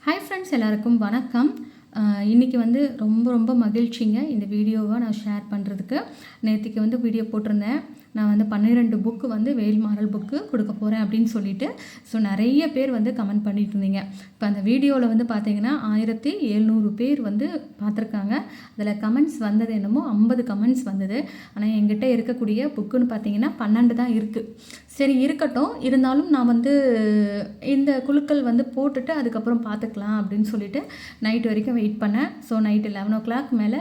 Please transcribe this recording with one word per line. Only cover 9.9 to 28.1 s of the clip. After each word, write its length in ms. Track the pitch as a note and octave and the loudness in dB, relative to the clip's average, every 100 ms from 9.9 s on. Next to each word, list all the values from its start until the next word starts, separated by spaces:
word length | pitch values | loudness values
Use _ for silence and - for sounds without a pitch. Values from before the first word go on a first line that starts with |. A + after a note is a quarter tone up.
| G#3 G#3+ | -2 -2
புக்கு 280 | G3+ - C#4+ | -4 -4 -6
கொடுக்க 280 | G#4+ B3 G#3 | -4 -2 -2
போறேன் 280 | G#3 G#3+ A3 | -2 -2 0
அப்படின்னு 280 | G3+ A3 A3+ | 0 2 2
சொல்லிட்டு. 380 | A3+ G3 F#3+ D4 B4+ - - | 0 -4 -4 -6 -8 -16 -20
So, 160 | - A3 | -8 -2
நிறைய 420 | G#3 G3 A3+ C#4 D#4+ | -2 2 2 4 2
பேர் 220 | C4 C4+ | 0 -2
வந்து 200 | A#3+ G#3+ | 0 -2
கமெண்ட் 340 | B3 G3+ G#3 | -2 -2 -2
பண்ணிட்டு 280 | G#3 G3+ G#3 | -2 -2 -2
இருந்தீங்க. 280 | G3+ G3 G3 G3 - | -2 -2 -2 -6 -14
இப்ப 220 | - _ G#3 | -20 _ -4
அந்த 140 | G3+ | -2
வீடியோல 460 | G3+ B3+ C#4 C4+ A#3+ | 2 2 4 2 2
வந்து 160 | A3 | 2
பார்த்தீங்கன்னா, 480 | A#3+ G#3+ G#3+ G#3 A3 D4 | 0 -2 -2 -2 0 -2
ஆயிரத்தி 500 | G#3+ G#3+ A3 A3 C#4+ G4+ C#4 | 0 0 0 -2 -4 -2 -2
எழுநூறு 440 | G#3 A3 A3 G#3 | 2 4 4 2
பேர் 300 | G#3+ B3 C#4+ | 0 0 0
வந்து 260 | A3 G#3 C#4+ D#4+ - | 0 -2 -2 -4 -10
பார்த்திருக்காங்க. 600 | - G#3 G#3 A3 G#3+ G3 B3 - - - | -6 -4 -2 -4 -4 -2 -2 -4 -14 -20
அதுல 260 | - G#3 | -6 -4
கமெண்ட்ஸ் 440 | G#3 G#3+ A#3+ D#4 - | -2 0 2 2 0
வந்தது 360 | A3 G#3+ A3+ | 0 0 2
என்னமோ 280 | A3 G3 B3 D#4+ | -2 0 0 0
ஐம்பது 340 | G#3 A3+ B3 | 2 4 4
கமெண்ட்ஸ் 420 | A#3+ G3+ A3 B3+ | 0 0 2 2
வந்தது. 340 | G#3 G3 F#3+ A3 D4+ - - | 0 -4 -2 -4 -6 -10 -16
ஆனா, 160 | - G#3+ | -4 0
என்கிட்ட 400 | A3 G#3 G#3 C4 | 2 2 2 2
இருக்கக்கூடிய 500 | A#3 A3+ B3 A3 G#3+ C#4+ | 2 0 -2 0 0 -2
புக்குன்னு 360 | - G3+ B3+ B3 | -4 -2 0 0
பார்த்தீங்கன்னா, 420 | A3 G#3+ G#3 C4+ - | 0 -4 0 -2 -2
பன்னெண்டு 380 | G#3+ G#3+ A#3+ | 0 4 4
தான் 180 | A#3 B3 | 4 0
இருக்கு. 300 | A3 G#3+ A3+ A3 - - - - | 0 0 -6 -8 -14 -20 -20 -20
சரி, 260 | - C#4 C4 | 0 2 4
இருக்கட்டும். 520 | C4 D#4+ D#4+ B3 D4+ A#4+ | 2 2 -2 0 -2 -2
இருந்தாலும் 500 | C4 C4 C4 C4+ E4 | 2 4 4 2 2
நான் 160 | C#4+ A#3+ | 4 4
வந்து 280 | A#3 B3 C#4+ C4+ A3+ G#3+ G#3+ G#3 G3+ G3+ - B3+ | 4 4 4 4 4 4 4 2 -2 -8 -10 -2
இந்த 220 | C#4 C#4 C4+ | 2 2 0
குலுக்கல் 420 | C4 | 2